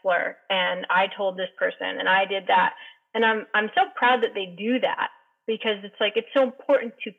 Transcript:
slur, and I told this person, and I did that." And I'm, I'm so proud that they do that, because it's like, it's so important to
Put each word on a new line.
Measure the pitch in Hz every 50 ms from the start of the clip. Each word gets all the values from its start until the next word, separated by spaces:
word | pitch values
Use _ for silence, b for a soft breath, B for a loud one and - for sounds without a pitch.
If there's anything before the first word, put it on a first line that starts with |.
slur, | - 190 180 170 - - - - _ -
and | 196 190 180 180 180 180 185 -
I | 175 185 196 196 -
told | - 202 190 185 185
this | 185 185 - -
person, | 185 180 175 - 190 185 185 180
and | 190 185
I | 185 190 196
did | 190 196 196 185 196
that." | 190 185 185 185 - B B B B B B _ -
And | 226 226
I'm, | 220 220 214 202 - -
I'm | 208 208 214 -
so | 349 392 381 -
proud | - 277 240 254 247 220
that | 220 -
they | 208 190 180 175
do | 170 202 226 247 254
that, | 196 - - - - - - _ _ _ _ _ _
because | - 220 214 - 226 208 202 196
it's | 202 - -
like, | 220 208 208
it's | 226 226 - -
so | 277 269
important | 247 240 - - - 285 262 233 240 226 - -
to | 220 196